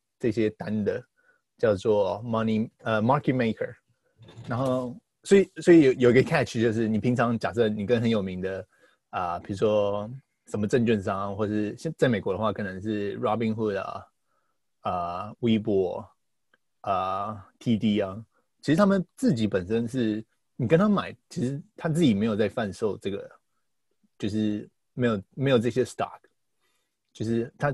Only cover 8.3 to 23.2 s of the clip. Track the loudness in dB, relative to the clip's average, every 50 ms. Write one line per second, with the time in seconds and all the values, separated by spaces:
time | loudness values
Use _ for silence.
8.3 | -6 -6 -6 -6 -6 -8 -10 -14 _ _ _ _ _ _ _ _ -6 -6 -4 -4
9.3 | -4 -6 -6 -8 -4 0 2 2 2 2 2 0 -2 -4 -6 -10 -12 -14 -18 _
10.3 | _ _ _ -8 -6 -4 -2 0 2 2 4 4 2 2 0 -2 -4 -4 -4 -6
11.3 | -4 -4 -4 -2 0 -2 -2 -4 -6 -8 -10 -10 -2 0 2 2 2 0 -2 -4
12.3 | -4 -2 -2 -4 -4 -4 -8 -8 -8 -8 -6 -4 -4 -4 -4 -6 -6 -4 -2 -2
13.3 | -2 0 -2 -2 -2 -2 -2 -2 -2 -4 -6 -8 -10 -12 -16 -18 _ _ _ _
14.3 | _ _ _ _ _ _ _ _ _ _ _ -4 -4 -4 -4 -6 -6 -8 -8 -10
15.3 | -8 -2 2 2 2 2 2 2 2 2 2 0 -4 -6 -10 -14 _ _ _ _
16.3 | _ _ _ _ _ _ _ _ _ _ -6 -4 -2 -2 -2 -2 -4 -4 -6 -8
17.3 | -8 -12 -14 -20 _ _ -2 0 0 2 2 0 0 0 -2 -4 -6 -12 -16 -18
18.3 | _ _ _ _ _ _ -2 0 2 4 4 4 4 0 -2 -6 _ -2 0 0
19.3 | 2 2 0 0 0 -2 -2 0 -2 -2 -2 -2 -2 -2 0 0 -2 -4 -6 -12
20.3 | _ _ _ _ _ -4 0 2 4 4 4 4 2 0 -2 -6 -12 -16 _ _
21.3 | -6 -4 -4 -4 -4 -6 -12 -16 _ -8 -6 -4 0 2 4 4 4 4 2 0
22.3 | 0 0 0 -2 -2 -4 -6 -6 -6 -4 -4 -4 -4 -4 -6 -6 -6 -6